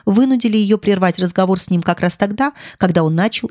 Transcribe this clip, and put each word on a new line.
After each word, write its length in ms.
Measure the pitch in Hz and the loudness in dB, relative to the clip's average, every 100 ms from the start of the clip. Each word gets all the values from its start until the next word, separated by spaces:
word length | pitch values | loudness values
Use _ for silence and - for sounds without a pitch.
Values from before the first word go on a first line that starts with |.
| - | 0
вынудили 520 | 202 262 262 226 214 | 2 2 2 2 2
ее 200 | 202 214 | 2 2
прервать 420 | 208 190 180 170 | 2 0 0 0
разговор 400 | 185 - 185 185 | -2 0 0 0
с 100 | - | 0
ним 120 | 175 | -2
как 200 | 170 175 | -2 -2
раз 160 | 175 - | -2 -2
тогда, 340 | 202 208 277 - - - | -4 -2 -4 -6 -14 -4
когда 260 | 180 170 | 0 2
он 120 | 160 165 | 2 0
начал 340 | 214 - 233 | -2 -4 -8